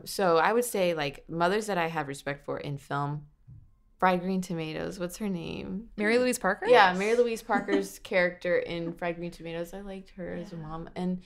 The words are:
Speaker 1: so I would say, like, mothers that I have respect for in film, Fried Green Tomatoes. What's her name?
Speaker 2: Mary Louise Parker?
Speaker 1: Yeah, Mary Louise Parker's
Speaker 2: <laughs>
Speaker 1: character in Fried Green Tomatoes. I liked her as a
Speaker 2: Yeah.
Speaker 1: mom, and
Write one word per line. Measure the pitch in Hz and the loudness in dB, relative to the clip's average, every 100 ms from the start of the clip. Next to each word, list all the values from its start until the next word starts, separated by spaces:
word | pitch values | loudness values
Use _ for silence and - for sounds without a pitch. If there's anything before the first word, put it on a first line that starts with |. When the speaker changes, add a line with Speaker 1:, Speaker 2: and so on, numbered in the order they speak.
| - | -8
Speaker 1:
so | - 190 165 | 0 4 6
I | 165 | 6
would | 226 240 | 4 0
say, | 208 180 160 | 2 0 2
like, | 143 143 - | -2 -6 -8
mothers | 165 175 208 214 | 0 2 2 0
that | 185 | 0
I | 165 | 0
have | 165 143 | -2 -6
respect | 139 - 143 - | -6 -6 -8 -6
for | 139 | -6
in | - 143 | -6 -8
film, | - 143 143 147 147 _ - - - _ _ - | -4 -4 -2 -4 -10 _ -20 -20 -20 _ _ 0
Fried | 185 180 | 4 4
Green | 180 190 | 2 -2
Tomatoes. | 185 165 156 156 165 190 | -2 -4 -4 -4 -6 -6
What's | 175 175 | -8 -6
her | 202 | -6
name? | 175 165 - - 190 226 - | -4 -6 -8 -8 -10 -10 -4
Speaker 2:
Mary | 208 240 | 2 2
Louise | 254 240 | 2 2
Parker? | 185 202 - | 0 0 6
Speaker 1:
Yeah, | 247 190 | 8 8
Mary | 180 208 240 | 6 2 4
Louise | 240 220 | 2 2
Parker's | - 202 202 196 196 - | 0 0 2 0 0 -8
Speaker 2:
<laughs> | |
Speaker 1:
character | - 190 180 180 180 175 | -2 2 2 0 0 2
in | - 170 170 | 0 -4 -6
Fried | 175 175 170 | -4 -6 -6
Green | 175 | -8
Tomatoes. | 175 165 165 170 | -10 -10 -8 -8
I | 196 | -10
liked | 202 190 190 | -12 -14 -14
her | - 175 | -12 -10
as | 175 170 | -8 -10
a | 165 | -10
Speaker 2:
Yeah. | |
Speaker 1:
mom, | 156 165 165 - | -10 -10 -10 -4
and | 180 180 | -2 -4